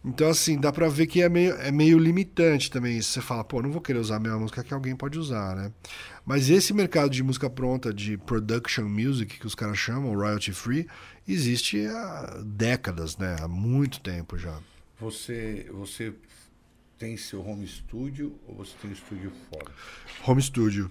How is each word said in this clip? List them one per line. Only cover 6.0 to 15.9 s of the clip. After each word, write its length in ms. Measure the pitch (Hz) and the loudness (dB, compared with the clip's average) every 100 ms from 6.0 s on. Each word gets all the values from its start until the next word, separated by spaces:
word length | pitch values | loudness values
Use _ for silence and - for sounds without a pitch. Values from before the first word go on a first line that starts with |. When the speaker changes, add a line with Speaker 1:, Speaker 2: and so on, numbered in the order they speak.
| - - - | -16 -12 0
Speaker 1:
Mas 240 | 139 131 | 2 6
esse 240 | 185 190 | 6 6
mercado 380 | 208 185 165 143 | 2 2 4 4
de 100 | 127 | 2
música 260 | 131 131 131 | 0 0 -2
pronta, 460 | 123 127 127 123 | -2 -2 0 -2
de 240 | 101 104 101 | -4 -4 -6
production 680 | - 113 107 117 117 - 104 | -2 -2 0 -2 0 -2 0
music, 520 | 104 123 131 104 - | 0 2 0 -2 -8
que 60 | 107 | -10
os 80 | |
caras 240 | - 107 104 | -6 -4 -2
chamam, 380 | - 123 135 101 | -2 -2 -2 0
royalty 360 | 104 104 - | 0 0 -2
free, 360 | 95 117 139 175 - - - - | -4 -2 -2 -2 -12 -20 -16 -4
existe 580 | 190 123 120 - 208 214 | 0 2 2 0 0 -2
há 560 | 226 202 156 - - | -4 -8 -10 -10 -10
décadas, 760 | 107 104 110 127 - 85 80 82 | -8 0 2 2 0 -4 -6 -4
né? 180 | 92 82 | -4 -2
Há 80 | 80 | -4
muito 520 | 90 113 131 139 - | -2 2 2 2 -2
tempo 360 | 98 87 82 87 | -6 -6 -6 -6
já. 220 | 82 78 78 - - _ | -6 -10 -14 -20 -20 _
Speaker 2:
Você, 680 | 110 - - 117 110 101 - | -10 -10 -8 -6 -6 -8 -10
você 400 | 98 98 | -12 -12